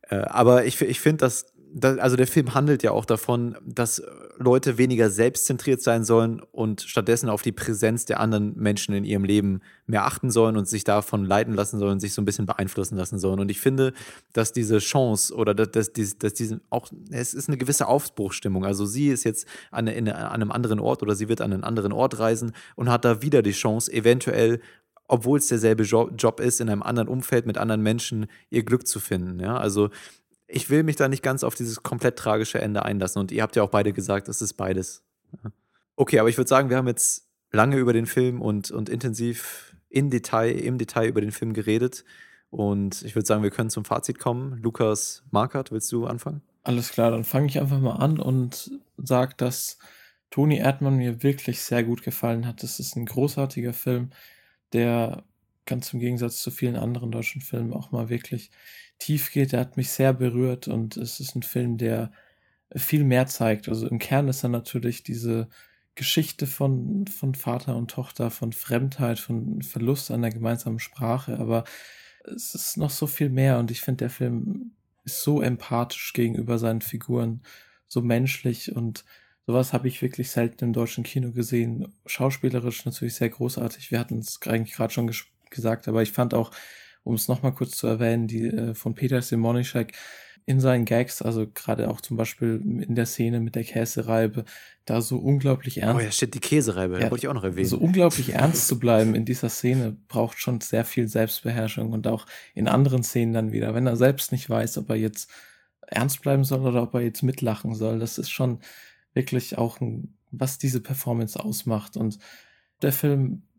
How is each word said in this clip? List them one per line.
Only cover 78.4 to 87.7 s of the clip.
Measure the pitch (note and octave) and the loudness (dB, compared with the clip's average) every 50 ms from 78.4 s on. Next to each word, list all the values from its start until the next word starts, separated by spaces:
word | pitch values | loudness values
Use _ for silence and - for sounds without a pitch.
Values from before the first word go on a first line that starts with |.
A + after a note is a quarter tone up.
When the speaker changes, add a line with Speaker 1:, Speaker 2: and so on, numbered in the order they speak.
| - B2+ A#2 - - - - | -2 -4 -4 -4 -8 -8 -6
Speaker 2:
und | A#2+ A#2 A2+ A2 - - _ - _ _ _ _ _ _ | -4 -4 -4 -6 -10 -18 _ -20 _ _ _ _ _ _
sowas | - A2+ B2+ C3 C3 | 0 2 2 2 2
hab | - B2+ - | 0 -2 -2
ich | B2+ B2+ - | -2 -4 -2
wirklich | - B2 - - B2+ - | -6 -6 -4 -4 -6 -2
selten | - A#2+ A#2 A#2 A#2 - B2+ | 0 0 0 0 -2 -2 -2
im | A#2+ | -2
deutschen | A2+ A#2+ A#2 A2+ - - A#2 | 0 0 -2 -2 -4 -8 -8
Kino | - - C3+ B2+ A#2+ | -4 -4 -4 -4 -2
gesehen. | A#2 A#2+ A#2 A2+ B2 A#2+ A#2 A#2 A#2 C#3 - - - _ _ | -2 -4 -4 0 0 0 0 0 -2 -6 -8 -10 -12 _ _
Schauspielerisch | - - - B2+ C3+ C3+ - - B2+ B2 B2 A#2 B2 A#2 - - | -12 -4 -2 0 -2 0 0 -2 0 0 0 -2 -4 -6 -4 -6
natürlich | - - - B2 A#2+ - | -8 -6 -4 -6 -6 -2
sehr | - A#2+ A2+ | -2 -2 -2
großartig, | - - A#2+ B2 B2+ A#2+ A#2 A2+ - - C3 - | 0 -2 -4 -4 -2 -4 -6 -6 -6 -10 -8 -4
wir | - A#2 | -2 -2
hatten's | A#2 - A#2+ A2+ A2+ - - - - | -2 -2 -6 -6 -6 -8 -12 -10 -4
eigentlich | - A2+ A2+ A2+ G#2+ - | -2 -2 -2 -2 -4 -4
grad | - A#2 A2 | -4 -4 -2
schon | - B2 A#2+ A2+ | -2 -2 -2 -2
ges-, | A#2 - - _ _ _ _ _ | -4 -8 -12 _ _ _ _ _
gesagt, | - - A2 A2+ A2+ G#2+ - | -12 -4 -2 -2 -2 -2 -2
aber | - A2 A2+ | -2 2 2
ich | A2+ G#2 | 2 2
fand | - - B2 A#2+ - | 2 0 0 2 2
auch, | A#2 A#2 - - - - - - - - - - _ _ | 0 0 -2 -6 -20 -20 -20 -20 -20 -20 -20 -20 _ _
um's | - A#2 A2 - - | -2 -2 -2 0 0
noch | B2+ B2 C3 | 0 0 0
mal | C3 | -2
kurz | C3 - B2+ B2+ | 0 0 -6 -6